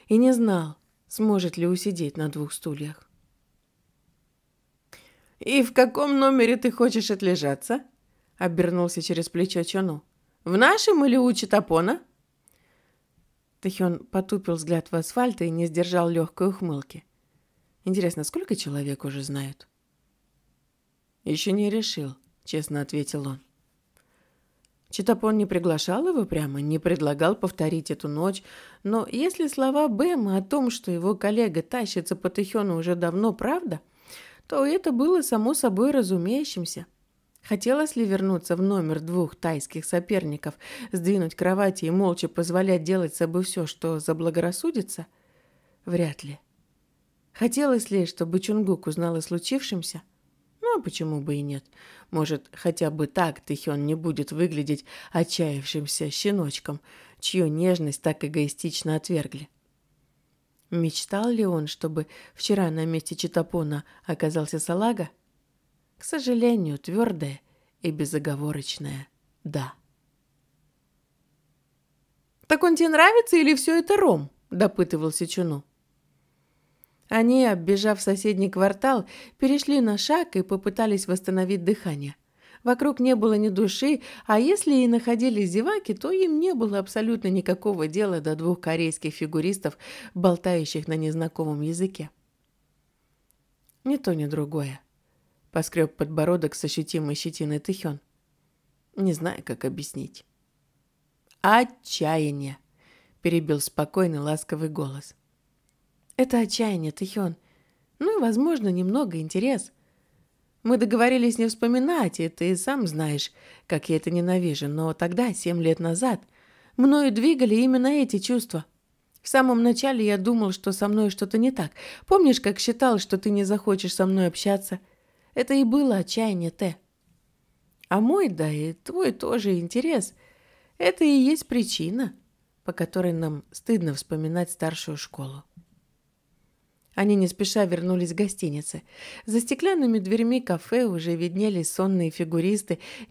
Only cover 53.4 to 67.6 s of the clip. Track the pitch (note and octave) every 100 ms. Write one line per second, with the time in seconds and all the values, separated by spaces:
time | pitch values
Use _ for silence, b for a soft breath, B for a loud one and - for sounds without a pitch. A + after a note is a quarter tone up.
53.4 | - D3 D#3+ C#3+ D3 D#3+ D#3+ D3 C#3+ D3+
54.4 | F3 D3+ C#3+ C#3+ - B B E3 E3+ -
55.4 | D#3 C#3 C#3 D#3 D3 - D3+ - G3+ G3+
56.4 | D3 - - D3 b b b b - F#3
57.4 | D#3+ D#3 F3+ F3 D3+ C#3+ D#3 D3+ F3 D#3+
58.4 | D3 - E3 - D#3+ D#3 - E3 - C#3
59.4 | D3+ _ _ _ _ _ _ _ _ _
60.4 | _ _ - E3+ E3 - - G3+ A#3 A3+
61.4 | G3 E3 D3+ - D#3+ D#3 D3+ B B B
62.4 | - G3+ F3 D#3+ D#3+ D#3+ - D#3+ E3 E3+
63.4 | D#3+ F3 D3+ D3 - b b D3+ D#3 D#3+
64.4 | D3+ D#3 - F3 A3+ G3+ D#3+ _ _ _
65.4 | _ _ _ _ _ _ - D#4+ B3 A#3+
66.4 | A#3+ A#3 D#3+ C#3+ - G3 A3+ E3 C#3+ C#3
67.4 | _ _